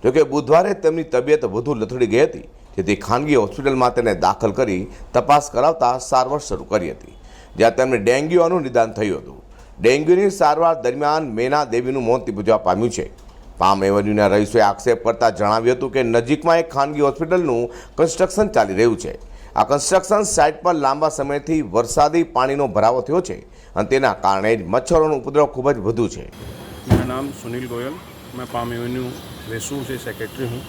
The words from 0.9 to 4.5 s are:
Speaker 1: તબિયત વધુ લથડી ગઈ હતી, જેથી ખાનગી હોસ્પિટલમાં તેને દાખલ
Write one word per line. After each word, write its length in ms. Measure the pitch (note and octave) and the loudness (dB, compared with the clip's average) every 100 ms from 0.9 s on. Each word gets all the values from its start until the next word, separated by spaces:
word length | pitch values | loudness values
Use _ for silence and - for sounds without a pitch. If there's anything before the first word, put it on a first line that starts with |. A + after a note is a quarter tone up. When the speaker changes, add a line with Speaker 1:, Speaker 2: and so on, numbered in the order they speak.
| D#3+ D#3+ | -2 -2
Speaker 1:
તબિયત 340 | B2 C3 D3+ A#2 | -2 2 0 0
વધુ 280 | G2 C3 | -4 -4
લથડી 360 | C3 G#2+ B2+ A#2+ | -4 -4 -2 2
ગઈ 120 | A2 D#3 | 4 2
હતી, 200 | - - - - | 0 -16 -20 -16
જેથી 260 | - F2+ G2+ | -8 -2 -2
ખાનગી 420 | - A#2 D3 C#3+ | 0 -2 2 2
હોસ્પિટલમાં 560 | G2+ - C#3 C3 B2+ | 2 -2 -2 0 0
તેને 180 | A#2+ A#2 F#2 | 2 -2 0
દાખલ 360 | F2 G2+ A2+ | 0 0 -2